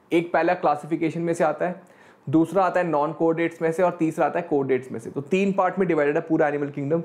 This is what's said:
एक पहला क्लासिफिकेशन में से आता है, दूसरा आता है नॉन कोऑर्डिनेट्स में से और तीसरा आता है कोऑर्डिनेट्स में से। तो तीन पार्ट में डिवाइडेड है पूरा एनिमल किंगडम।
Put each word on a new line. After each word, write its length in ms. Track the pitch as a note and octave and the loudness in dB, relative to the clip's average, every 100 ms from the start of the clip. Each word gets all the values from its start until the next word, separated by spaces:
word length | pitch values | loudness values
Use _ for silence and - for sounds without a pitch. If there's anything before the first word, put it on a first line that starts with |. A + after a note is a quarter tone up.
| - | -2
एक 220 | E3 E3+ | 0 2
पहला 200 | E3+ E3+ | 0 2
क्लासिफिकेशन 680 | F3+ E3 - D3+ D#3+ D#3+ E3 | 2 0 0 -2 -4 -2 -2
में 120 | E3+ | -2
से 100 | E3 | 0
आता 220 | D3+ - F3 | 0 0 -4
है, 280 | F3+ - - - - - | -6 -14 -20 -20 -16 0
दूसरा 360 | D#3+ E3 G3 F3+ | 2 2 2 2
आता 140 | F3+ | 2
है 80 | F3 | 0
नॉन 260 | D3 D3+ | 0 0
कोऑर्डिनेट्स 480 | D#3 E3 E3 E3 - | 0 0 0 -2 -2
में 100 | E3 | -2
से 120 | E3 | 2
और 80 | F3+ | 0
तीसरा 340 | F3 D#3+ D#3+ D3 | 2 -2 0 0
आता 140 | E3 | 0
है 80 | - | -2
कोऑर्डिनेट्स 440 | D3 C3+ B2+ B2+ | 0 2 -2 -2
में 80 | A2+ | -12
से। 120 | - | -10
तो 100 | C#3 | -10
तीन 320 | C3+ F#3+ G3 | -2 0 2
पार्ट 260 | G3 F3+ F3+ | 2 0 0
में 80 | F3+ | 0
डिवाइडेड 280 | D#3 C#3+ D#3+ | 2 2 0
है 60 | |
पूरा 260 | E3 D#3+ D3+ | 0 2 2
एनिमल 220 | C#3+ C#3 | 0 -4
किंगडम। 320 | C#3+ C#3 E3 | -4 -2 -2